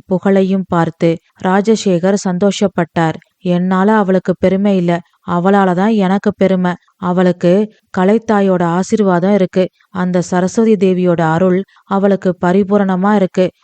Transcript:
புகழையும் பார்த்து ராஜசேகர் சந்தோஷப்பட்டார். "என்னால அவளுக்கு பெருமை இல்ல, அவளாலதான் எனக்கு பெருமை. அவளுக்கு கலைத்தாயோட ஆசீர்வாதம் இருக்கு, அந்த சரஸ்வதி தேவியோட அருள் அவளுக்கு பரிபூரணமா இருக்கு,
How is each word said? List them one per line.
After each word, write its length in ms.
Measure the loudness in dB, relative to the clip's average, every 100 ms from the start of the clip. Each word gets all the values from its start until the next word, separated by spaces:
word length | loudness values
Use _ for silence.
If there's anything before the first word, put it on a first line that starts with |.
| -4
புகழையும் 600 | -4 0 0 0 -2 -2
பார்த்து 420 | -2 -2 -2 -2 -2 _ -8
ராஜசேகர் 760 | -2 0 0 0 0 0 0 -2
சந்தோஷப்பட்டார். 920 | -2 -2 -2 0 -2 -2 -4 -2 -2 -4 -12 _ -4
"என்னால 500 | -2 0 0 2 2
அவளுக்கு 380 | 2 0 -2 -2
பெருமை 340 | 0 0 0 0
இல்ல, 160 | 0 -2 -6 _ -6
அவளாலதான் 680 | -2 0 2 2 0 0 0
எனக்கு 360 | 0 0 -2 0
பெருமை. 380 | 0 0 -2 -4 _ -10
அவளுக்கு 560 | -4 0 0 2 2 2 0 _ _
கலைத்தாயோட 720 | -2 0 0 0 0 0 0
ஆசீர்வாதம் 720 | 0 -2 -2 0 0 0 2
இருக்கு, 320 | 0 0 -2 -4 _ _
அந்த 320 | -6 -4 -2
சரஸ்வதி 540 | -2 -2 -2 0 0 2
தேவியோட 460 | 0 2 0 0
அருள் 380 | 0 2 2 0 -4 _ -6
அவளுக்கு 460 | -2 0 0 -2 -2
பரிபூரணமா 720 | 0 0 2 0 0 0 0 0
இருக்கு, 320 | 0 0 -2 -4